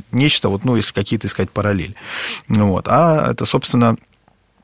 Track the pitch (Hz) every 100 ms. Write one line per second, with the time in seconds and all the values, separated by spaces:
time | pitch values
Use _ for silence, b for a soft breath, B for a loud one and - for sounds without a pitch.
0 | - 120 147 - 101 98 127 113 - -
1 | 101 110 98 - 98 - 104 98 82 B
2 | B B B B - 107 101 90 - 127
3 | 170 156 - 117 - 135 - 123 117 113
4 | _ _ _ _ _ _